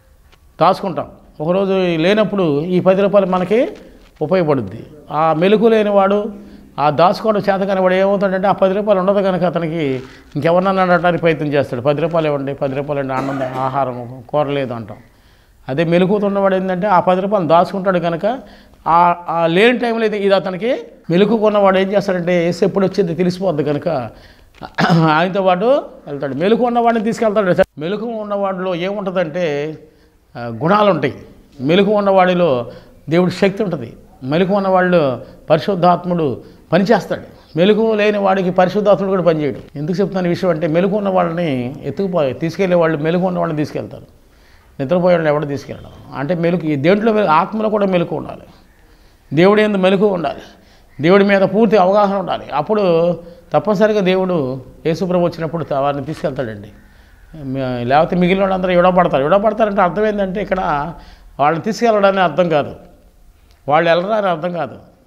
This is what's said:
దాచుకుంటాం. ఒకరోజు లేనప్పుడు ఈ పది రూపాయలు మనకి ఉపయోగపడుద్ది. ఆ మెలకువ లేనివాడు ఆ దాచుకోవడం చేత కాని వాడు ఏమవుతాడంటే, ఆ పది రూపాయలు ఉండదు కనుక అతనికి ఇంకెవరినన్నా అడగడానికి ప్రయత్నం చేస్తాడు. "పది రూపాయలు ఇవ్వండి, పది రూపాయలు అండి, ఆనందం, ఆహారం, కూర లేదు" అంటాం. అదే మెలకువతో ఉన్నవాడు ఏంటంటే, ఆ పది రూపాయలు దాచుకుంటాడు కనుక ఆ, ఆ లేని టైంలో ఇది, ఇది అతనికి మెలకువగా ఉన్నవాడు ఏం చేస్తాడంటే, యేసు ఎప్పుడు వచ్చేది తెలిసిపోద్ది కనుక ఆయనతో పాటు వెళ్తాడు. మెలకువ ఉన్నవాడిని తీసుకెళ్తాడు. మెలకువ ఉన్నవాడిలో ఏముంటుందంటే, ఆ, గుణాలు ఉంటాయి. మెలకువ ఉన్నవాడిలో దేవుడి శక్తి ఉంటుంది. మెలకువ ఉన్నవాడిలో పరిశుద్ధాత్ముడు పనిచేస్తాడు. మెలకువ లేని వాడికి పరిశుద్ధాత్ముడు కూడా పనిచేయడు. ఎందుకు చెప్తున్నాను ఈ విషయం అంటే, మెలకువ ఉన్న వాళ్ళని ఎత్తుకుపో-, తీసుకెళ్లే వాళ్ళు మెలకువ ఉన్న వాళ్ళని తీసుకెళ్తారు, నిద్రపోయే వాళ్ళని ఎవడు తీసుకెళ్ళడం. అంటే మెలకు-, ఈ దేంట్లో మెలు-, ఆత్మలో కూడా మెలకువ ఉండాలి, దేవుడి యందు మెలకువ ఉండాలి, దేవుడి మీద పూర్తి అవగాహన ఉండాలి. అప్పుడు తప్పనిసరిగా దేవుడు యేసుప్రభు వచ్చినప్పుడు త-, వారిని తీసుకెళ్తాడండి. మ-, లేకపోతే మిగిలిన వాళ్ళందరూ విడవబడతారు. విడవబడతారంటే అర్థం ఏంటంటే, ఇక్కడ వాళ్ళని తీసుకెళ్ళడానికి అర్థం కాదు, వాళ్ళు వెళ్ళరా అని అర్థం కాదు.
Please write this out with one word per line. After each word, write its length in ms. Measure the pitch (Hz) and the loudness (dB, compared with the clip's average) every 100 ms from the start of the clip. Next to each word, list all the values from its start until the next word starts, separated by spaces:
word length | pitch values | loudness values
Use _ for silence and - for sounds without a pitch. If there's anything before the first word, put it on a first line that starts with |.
| _ _ _ _ _ - | _ _ _ _ _ 0
దాచుకుంటాం. 460 | 165 185 196 143 - - - - | 0 0 -4 -8 -10 -14 -20 -8
ఒకరోజు 300 | 156 185 196 190 180 165 | -2 0 0 0 0 0
లేనప్పుడు 640 | 170 220 208 196 170 143 | 2 2 0 0 0 0
ఈ 180 | 175 180 | 0 0
పది 220 | 185 190 | 2 2
రూపాయలు 240 | 202 202 185 | 4 2 2
మనకి 420 | 185 180 220 370 - - - - - | 0 0 0 0 -6 -20 -20 -18 -8
ఉపయోగపడుద్ది. 640 | 151 185 151 135 98 117 - - - | -2 0 2 0 -2 -10 -18 -20 -8
ఆ 220 | 151 160 | -2 0
మెలకువ 360 | 156 190 208 226 | 2 2 4 4
లేనివాడు 640 | 220 208 202 196 208 220 - - - - - | 2 2 2 2 0 -4 -10 -20 -20 -12 -2
ఆ 100 | 147 | 0
దాచుకోవడం 500 | 147 175 180 220 202 | 4 2 2 0 0
చేత 280 | 202 190 196 | 0 -2 0
కాని 140 | 190 | 0
వాడు 120 | 185 | 2
ఏమవుతాడంటే, 540 | 185 196 202 196 185 196 | 2 2 2 0 0 0
ఆ 40 | |
పది 220 | 180 190 | 2 2
రూపాయలు 260 | 196 208 196 | 2 2 2
ఉండదు 200 | 185 202 | 2 2
కనుక 240 | 190 180 | 2 0
అతనికి 580 | 170 165 165 165 139 131 131 - - 147 | 0 -2 -4 -2 -2 -4 -8 -20 -10 -4
ఇంకెవరినన్నా 480 | 156 180 190 190 | 0 2 2 0
అడగడానికి 380 | 185 175 175 165 | 2 2 2 2
ప్రయత్నం 320 | 170 151 151 | 0 0 -2
చేస్తాడు. 280 | 143 131 123 | -2 -2 -2
"పది 200 | 135 143 | -2 0
రూపాయలు 260 | 160 165 156 | 0 0 -2
ఇవ్వండి, 260 | 143 139 | -2 -4
పది 220 | 139 139 135 | -4 -4 -4
రూపాయలు 240 | 143 143 | -6 -6
అండి, 140 | 135 | -4
ఆనందం, 460 | 131 139 135 123 131 | -4 -4 -6 -6 -4
ఆహారం, 640 | 131 139 127 123 120 131 113 | -4 -2 -4 -6 -12 -16 -6
కూర 180 | 147 139 | -2 -2
లేదు" 260 | 143 127 | -2 -4
అంటాం. 240 | 117 104 104 - _ _ _ _ _ - | -8 -12 -16 -20 _ _ _ _ _ -8
అదే 140 | 135 | -2
మెలకువతో 440 | 165 175 185 208 202 | 0 2 2 0 -2
ఉన్నవాడు 280 | 196 196 190 | 0 0 0
ఏంటంటే, 320 | 185 180 208 | -2 -2 2
ఆ 120 | 175 | 2
పది 220 | 185 185 | 2 0
రూపాయలు 260 | 196 208 151 | 0 0 4
దాచుకుంటాడు 520 | 170 185 196 190 175 | 4 2 -2 0 0
కనుక 400 | 170 165 202 262 - - - - - | 0 -2 -4 -4 -10 -20 -20 -8 0
ఆ, 280 | 165 175 170 - | 4 4 2 -4
ఆ 180 | 170 165 | -2 2
లేని 300 | 175 233 233 | 4 4 2
టైంలో 280 | 240 226 220 | -2 -2 -2
ఇది, 120 | 214 | 0
ఇది 180 | 196 190 | 2 0
అతనికి 460 | 185 180 226 339 - - - | 0 -6 -4 -4 -8 -14 -2
మెలకువగా 360 | 175 202 226 214 | 2 2 2 2
ఉన్నవాడు 320 | 208 196 185 | 4 4 4
ఏం 140 | 190 | 2
చేస్తాడంటే, 500 | 202 196 185 170 175 170 | 0 0 -2 0 0 0
యేసు 200 | 175 196 | 0 0
ఎప్పుడు 200 | 196 185 | 0 -2
వచ్చేది 300 | 202 170 165 | 0 -2 0
తెలిసిపోద్ది 480 | 180 180 190 151 | -2 -2 -4 -2
కనుక 460 | 143 143 175 143 110 - - - - - - - 247 165 | -2 -2 -4 -4 -6 -14 -20 -20 -20 -18 -12 -4 2 4
ఆయనతో 420 | 160 156 185 196 | 4 2 0 0
పాటు 240 | 185 180 233 285 - - 160 | 2 2 2 0 -2 -14 -12
వెళ్తాడు. 260 | 143 139 | -8 -6
మెలకువ 340 | 131 190 220 240 | -2 0 2 0
ఉన్నవాడిని 360 | 240 233 233 | 0 2 0
తీసుకెళ్తాడు. 500 | 214 - 220 208 185 170 185 - | -2 -2 0 0 2 2 0 -2
మెలకువ 320 | 160 208 233 | -8 -6 -6
ఉన్నవాడిలో 640 | 226 208 202 196 185 185 170 | -8 -6 -4 -4 -4 -4 -4
ఏముంటుందంటే, 1040 | 185 208 190 185 165 175 165 143 156 151 - _ _ _ _ 123 | -4 -4 -4 -2 -2 -2 -2 -2 -4 -8 -18 _ _ _ _ -12
ఆ, 40 | |
గుణాలు 500 | 120 113 156 208 208 | -10 -2 2 4 4
ఉంటాయి. 220 | 160 131 101 - - - - | 2 -2 -6 -18 -20 -20 -6
మెలకువ 360 | 131 185 202 208 | 0 2 4 2
ఉన్నవాడిలో 760 | 202 190 180 180 170 127 117 - - - - | 2 4 4 4 2 0 -4 -12 -20 -16 -2
దేవుడి 220 | 170 180 | 0 0
శక్తి 320 | 180 196 196 | 0 -2 0
ఉంటుంది. 300 | 202 160 113 - - - | -4 -6 -10 -16 -20 -12
మెలకువ 340 | 131 160 185 202 | -4 0 0 0
ఉన్నవాడిలో 640 | 190 185 180 180 139 120 - - - | 2 2 4 2 2 -2 -10 -8 0
పరిశుద్ధాత్ముడు 1080 | 156 - 185 180 175 180 175 147 107 - - - | 0 0 0 2 2 0 -2 -2 -4 -12 -16 -2
పనిచేస్తాడు. 840 | 170 202 269 - - - - - 156 | 0 2 2 0 -8 -10 -20 -8 0
మెలకువ 380 | 196 214 226 214 | 2 2 2 2
లేని 220 | 208 208 | 0 2
వాడికి 340 | 196 196 180 | 0 0 0
పరిశుద్ధాత్ముడు 580 | 180 180 202 202 180 190 | 0 0 2 2 2 2
కూడా 140 | 190 | 0
పనిచేయడు. 540 | 170 156 143 104 - 143 | 2 0 -2 -6 -12 -8
ఎందుకు 200 | 151 185 | -4 -2
చెప్తున్నాను 260 | 196 190 175 | -2 -2 -2
ఈ 40 | |
విషయం 200 | 170 185 | -2 -2
అంటే, 180 | 156 165 | -2 0
మెలకువ 300 | 160 190 214 | 0 0 0
ఉన్న 120 | 196 | -2
వాళ్ళని 640 | 185 170 165 170 127 123 147 | -2 -2 -4 -4 -4 -6 -8
ఎత్తుకుపో-, 500 | 143 143 196 175 135 | -10 -6 -4 -2 -2
తీసుకెళ్లే 440 | 123 165 175 185 175 | -4 -6 -4 0 2
వాళ్ళు 200 | 160 156 | 2 0
మెలకువ 300 | 160 175 185 | -2 0 -2
ఉన్న 120 | 175 | -2
వాళ్ళని 180 | 170 151 | -4 -4
తీసుకెళ్తారు, 460 | 143 143 104 - - _ _ _ _ _ _ - | -4 -6 -10 -14 -20 _ _ _ _ _ _ -8
నిద్రపోయే 360 | 135 180 180 170 | -2 2 2 2
వాళ్ళని 200 | 156 147 | 2 0
ఎవడు 100 | 147 | -2
తీసుకెళ్ళడం. 440 | 143 - - - - - 131 | -8 -10 -16 -18 -20 -14 -8
అంటే 200 | 143 170 | -4 0
మెలకు-, 300 | 165 175 156 | 0 0 -2
ఈ 100 | 147 | 0
దేంట్లో 380 | 156 208 226 | 2 2 2
మెలు-, 160 | 214 185 | 2 2
ఆత్మలో 400 | 156 185 214 220 | 2 2 -2 -2
కూడా 160 | 208 196 | 0 0
మెలకువ 320 | 180 170 151 | 0 -2 -6
ఉండాలి, 240 | 127 - - - _ _ _ _ _ _ - | -10 -16 -20 -20 _ _ _ _ _ _ -4
దేవుడి 280 | 139 190 214 | 2 4 4
యందు 140 | 214 196 | 2 2
మెలకువ 360 | 185 196 208 | 2 2 2
ఉండాలి, 260 | 180 151 - - - - _ _ - | 0 -4 -8 -14 -20 -20 _ _ -2
దేవుడి 220 | 156 196 | 4 4
మీద 180 | 202 196 | 4 2
పూర్తి 360 | 190 208 226 214 | 2 2 4 4
అవగాహన 380 | 180 208 202 196 | 4 4 2 0
ఉండాలి. 300 | 165 117 113 | -4 -6 -6
అప్పుడు 600 | 139 156 214 190 165 175 170 - - - | -6 -2 0 2 2 2 -2 -8 -20 -2
తప్పనిసరిగా 460 | 151 208 196 214 214 | -2 0 2 2 2
దేవుడు 640 | 180 190 185 175 127 131 - - 156 | 2 0 0 -2 -2 -6 -12 -8 -4
యేసుప్రభు 400 | 160 185 180 175 | -2 0 0 0
వచ్చినప్పుడు 380 | 165 160 165 | -2 -6 -6
త-, 100 | 143 | -4
వారిని 300 | 139 143 143 | -2 -2 -2
తీసుకెళ్తాడండి. 640 | 135 151 160 135 117 107 101 - - - - - - 160 | -6 -6 -6 -6 -8 -10 -16 -20 -20 -20 -20 -20 -20 -14
మ-, 480 | 135 135 127 123 | -8 -6 -4 -4
లేకపోతే 320 | 120 143 170 180 | 0 2 2 2
మిగిలిన 260 | 175 190 | 2 2
వాళ్ళందరూ 340 | 190 190 185 175 | 0 -2 0 4
విడవబడతారు. 480 | 180 180 170 147 | 4 4 2 2
విడవబడతారంటే 580 | 147 196 214 214 214 202 | 2 2 2 0 0 2
అర్థం 240 | 180 160 214 | 0 0 -2
ఏంటంటే, 360 | 208 190 190 | -2 -4 -4
ఇక్కడ 520 | 180 185 185 143 160 - - - - - | -4 -4 -2 -2 -4 -10 -20 -20 -12 0
వాళ్ళని 240 | 147 165 | 0 0
తీసుకెళ్ళడానికి 600 | 214 - 233 214 196 190 | -4 -2 0 4 2 2
అర్థం 260 | 175 147 175 | 0 0 0
కాదు, 260 | 147 110 92 - - _ _ - _ _ _ 135 | 0 -2 -10 -20 -20 _ _ -20 _ _ _ 0
వాళ్ళు 220 | 151 170 | 2 2
వెళ్ళరా 260 | 170 190 220 | 0 0 -2
అని 140 | 196 | -2
అర్థం 240 | 165 180 | -2 -4
కాదు. 220 | 175 131 110 - _ | -6 -8 -10 -20 _